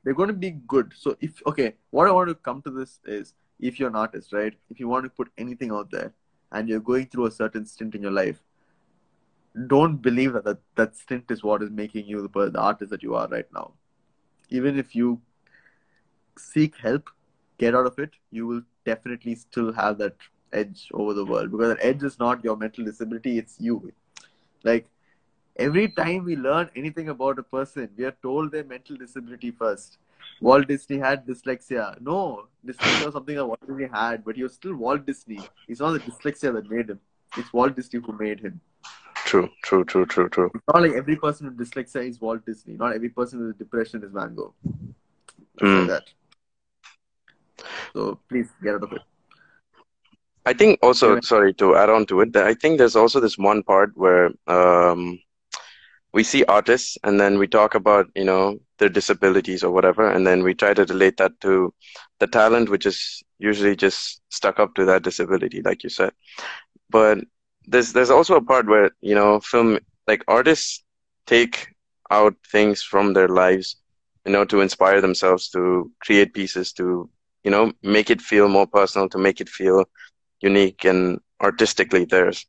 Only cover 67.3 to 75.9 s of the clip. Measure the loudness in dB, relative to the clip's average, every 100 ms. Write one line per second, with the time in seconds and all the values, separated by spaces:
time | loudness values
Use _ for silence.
67.3 | _ _ _ 0 2 2 2 6 6 6
68.3 | 2 4 2 6 4 4 _ 0 4 4
69.3 | 2 2 2 2 0 _ _ -2 -2 2
70.3 | 2 4 2 -2 -10 _ _ _ _ 2
71.3 | 4 4 -4 -14 _ _ _ _ 4 4
72.3 | 2 _ 2 2 0 -2 0 2 4 4
73.3 | 4 4 2 -2 -16 _ _ _ _ -2
74.3 | 0 2 2 2 2 4 4 2 0 2
75.3 | 2 0 -2 0 0 -4